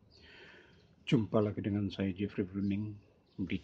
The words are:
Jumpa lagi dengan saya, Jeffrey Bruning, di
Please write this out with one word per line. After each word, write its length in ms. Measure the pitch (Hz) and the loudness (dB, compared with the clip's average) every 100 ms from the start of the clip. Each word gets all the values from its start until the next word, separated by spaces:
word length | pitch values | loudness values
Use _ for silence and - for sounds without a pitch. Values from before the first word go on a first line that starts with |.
| - - - - - - - - - - - | -20 -20 -20 -20 -20 -20 -20 -20 -20 -16 2
Jumpa 320 | 139 104 113 | 4 4 2
lagi 240 | 104 101 | 2 0
dengan 240 | 107 101 98 | 0 0 0
saya, 240 | - 98 | 0 -2
Jeffrey 320 | 90 101 - | 0 -2 -2
Bruning, 560 | 92 98 98 98 107 104 - _ _ - | -4 -2 0 0 -4 -8 -18 _ _ -8
di 240 | 92 95 | -4 -4